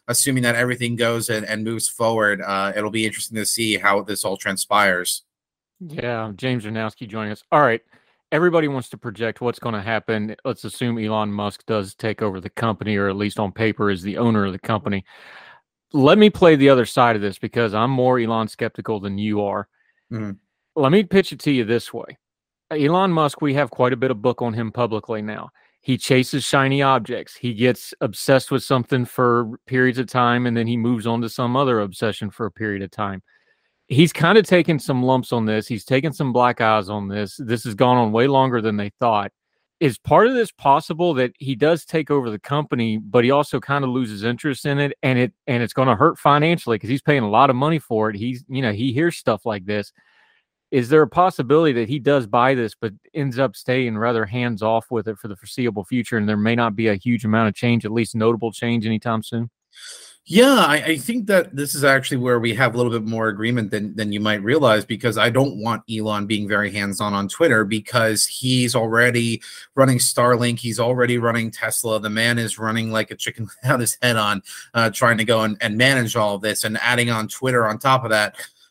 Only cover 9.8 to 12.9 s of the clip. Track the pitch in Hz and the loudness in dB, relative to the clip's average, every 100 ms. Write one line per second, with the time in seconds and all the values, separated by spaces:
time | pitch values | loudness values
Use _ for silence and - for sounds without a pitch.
9.8 | 101 110 - 110 107 - 131 117 110 - | -2 -4 -2 -4 -4 -8 -8 -8 -10 -6
10.8 | 123 117 107 110 104 104 104 - - 110 | -4 -4 -2 -2 -2 -4 -6 -8 -4 -4
11.8 | 98 - 110 101 107 92 95 - 117 101 | -4 -6 -6 -4 -4 -4 -10 -4 -4 -2
12.8 | 104 | -2